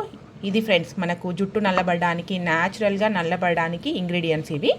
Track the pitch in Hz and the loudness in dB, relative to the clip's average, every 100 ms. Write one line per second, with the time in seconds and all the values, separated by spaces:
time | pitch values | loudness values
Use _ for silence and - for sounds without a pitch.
0 | 415 - - - 202 220 220 175 - - | 2 -8 -18 -8 0 0 4 2 2 -4
1 | 175 175 180 175 196 214 202 185 180 175 | -2 -2 -4 -2 -2 0 2 2 2 2
2 | 175 170 170 185 175 160 185 208 208 196 | 2 0 -2 -2 0 2 0 0 0 2
3 | 214 190 165 175 180 170 165 170 285 240 | 0 2 0 0 2 2 0 -2 -4 -2
4 | 175 175 165 156 151 151 196 | -2 0 0 0 -2 -2 0